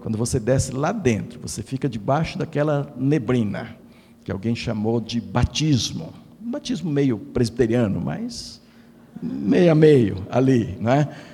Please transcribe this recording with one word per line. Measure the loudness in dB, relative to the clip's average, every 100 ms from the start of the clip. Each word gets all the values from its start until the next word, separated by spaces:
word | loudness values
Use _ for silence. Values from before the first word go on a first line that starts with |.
quando | -6 -4
você | -2 -2
desce | 2 2 0
lá | -2 -2
dentro, | 0 2 2 -2 -10
você | -10 -10
fica | -8 -4 -4
debaixo | -4 0 0 0 -4
daquela | -4 -2 0 0 -2 -2
neblina, | 0 2 2 0 0 -4 -10 -14 -20 -20 -20 -14
que | -8
alguém | -4 -4 -4
chamou | -4 -2 0 0
de | -2 -6
batismo. | -2 0 0 2 2 2 0 -6 -12 -16 -20 -12
Um | -8
batismo | -6 -6 -6 -2
meio | 0 2 0
presbiteriano, | -2 -2 0 2 2 2 0 0
mas | -4 -6 -8 -10 -16 -18 -20 -20 -20 -20 -20 -12
meio | -8 -4 0 4 6
a |
meio | 8 8 6 4 -2 -2
ali, | 2 4 4 2 -2
né? | 2 2 0 -4 -18